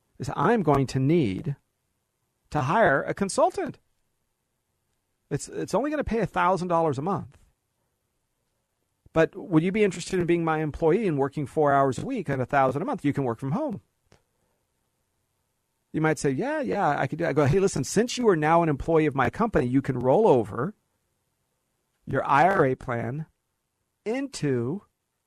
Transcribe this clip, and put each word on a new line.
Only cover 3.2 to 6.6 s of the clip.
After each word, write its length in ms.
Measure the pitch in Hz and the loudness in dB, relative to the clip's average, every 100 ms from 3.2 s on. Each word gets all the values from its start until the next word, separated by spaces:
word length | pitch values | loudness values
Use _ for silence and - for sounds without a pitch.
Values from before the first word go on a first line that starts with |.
| 196 - 349 392 302 - _ _ _ _ _ _ _ _ _ _ _ _ _ _ - | -4 0 0 0 -8 -10 _ _ _ _ _ _ _ _ _ _ _ _ _ _ -8
It's, 180 | 147 - | -8 -8
it's 260 | - 160 | -10 -4
only 160 | 185 294 | -2 -2
gonna 140 | 302 | -4
pay 160 | - 226 | -4 -4
a 60 | 185 | -2
thousand 420 | 180 175 165 | 0 0 0